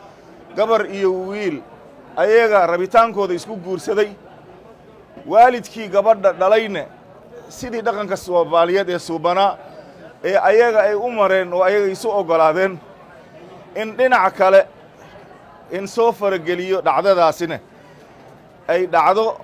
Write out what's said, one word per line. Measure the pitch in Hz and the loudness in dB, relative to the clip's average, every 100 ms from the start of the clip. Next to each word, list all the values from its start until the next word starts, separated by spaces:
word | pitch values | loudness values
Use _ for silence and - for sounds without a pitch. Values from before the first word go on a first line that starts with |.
| - - - - - 185 | -20 -20 -20 -20 -12 -4
gabar | 220 220 202 | 0 0 -2
iyo | 196 190 185 185 | -2 -2 -2 -6
wiil | 208 202 139 - - - - - - | -6 -6 -6 -12 -20 -20 -20 -12 -2
ayaga | 185 226 226 202 170 | 2 4 4 2 2
rabitaankooda | 175 190 233 226 196 196 | 0 0 2 2 -2 -4
isku | 175 202 214 | -6 -8 -14
guursaday. | 175 185 - 208 208 196 - - - - - - - - - - 131 | -10 -8 -4 -2 -2 -6 -20 -20 -20 -20 -20 -20 -20 -20 -20 -20 0
Waalidkii | 202 247 247 - 226 208 | 4 6 4 -8 -14 -4
gabadha | 196 214 214 190 | 0 2 2 0
dhalayna | 170 185 220 220 180 131 - - - - - - | 0 2 2 0 -8 -10 -18 -20 -20 -20 -20 -20
sidii | - 247 233 | -16 -10 -6
dhaqanka | 220 208 202 185 | -4 -4 -6 -8
Soomaaliyeed | 180 175 156 165 170 190 180 | -2 -2 2 2 2 0 -2
ee | 175 | -6
suubanaa | - 165 165 180 196 - - - - - - - | -8 -4 -2 0 0 -2 -14 -20 -20 -20 -20 -10
ee | 170 190 | -2 0
ayaga | 185 214 240 220 | 2 4 2 2
ay | 202 208 | 0 -2
u | 240 | -4
mareen | 226 196 190 180 | -2 0 0 0
oo | 175 | 0
ayaga | 185 208 196 | 0 0 -2
isu | 190 233 | -4 -4
oggolaadeen | 202 165 165 160 160 190 170 - - - - - - - - - - | -4 0 2 2 2 -2 -4 -16 -20 -20 -20 -20 -20 -20 -20 -14 -10
in | 220 220 | -8 -2
dhinac | 254 240 185 - | 2 2 2 2
kale | 190 190 - - - - - - - - - - - | 6 6 4 -4 -20 -20 -20 -20 -20 -20 -20 -20 -12
in | 175 196 | -10 -6
soo | 233 233 | 0 0
farageliyo | 226 202 190 160 175 185 190 | 0 -2 -2 -4 -6 -4 -2
dhacdadaasina | 151 165 196 185 165 147 170 139 - - - - - - - - - - - | 0 0 2 4 2 0 -6 -8 -14 -20 -20 -20 -20 -20 -20 -20 -20 -12 -4
ay | 175 185 | -2 0
dhacdo | 165 156 196 220 - | 2 2 2 -2 -6